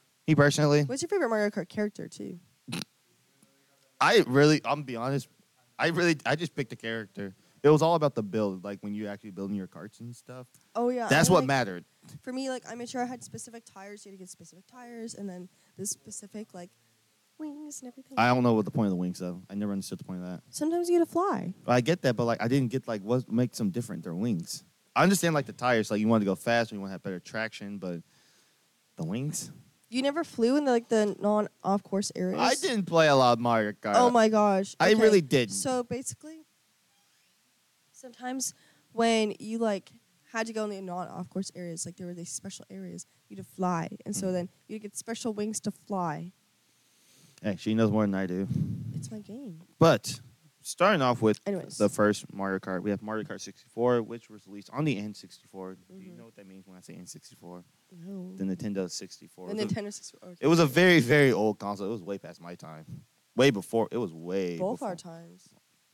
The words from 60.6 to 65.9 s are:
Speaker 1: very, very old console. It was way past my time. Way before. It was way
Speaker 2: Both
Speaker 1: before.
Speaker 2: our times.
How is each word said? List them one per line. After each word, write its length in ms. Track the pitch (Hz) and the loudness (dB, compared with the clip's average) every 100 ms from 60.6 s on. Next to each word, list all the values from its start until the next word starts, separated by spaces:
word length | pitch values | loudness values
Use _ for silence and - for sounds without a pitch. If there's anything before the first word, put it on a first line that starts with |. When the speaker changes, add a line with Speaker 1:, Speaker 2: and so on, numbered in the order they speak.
| 156 | 4
Speaker 1:
very, 340 | 143 180 165 | 6 8 6
very 320 | 120 147 135 | 6 6 6
old 280 | 95 107 101 | 6 2 0
console. 280 | 101 101 98 | -6 -4 -6
It 40 | |
was 120 | 113 | -6
way 140 | 85 98 | -6 -8
past 240 | 85 82 | -10 -16
my 140 | 85 87 | -16 -16
time. 300 | 78 78 78 - - _ _ 117 | -16 -16 -16 -18 -18 _ _ 2
Way 140 | 135 | 4
before. 360 | 101 - 113 107 | 2 -2 -2 0
It 80 | 120 | -2
was 160 | 98 | -6
way 440 | 80 87 95 90 87 | -8 -4 -2 -2 -2
Speaker 2:
Both 220 | 185 233 | -4 -4
Speaker 1:
before. 100 | 226 | -8
Speaker 2:
our 60 | 170 | -10
times. 500 | 180 165 170 185 _ _ _ _ _ | -14 -20 -20 -20 _ _ _ _ _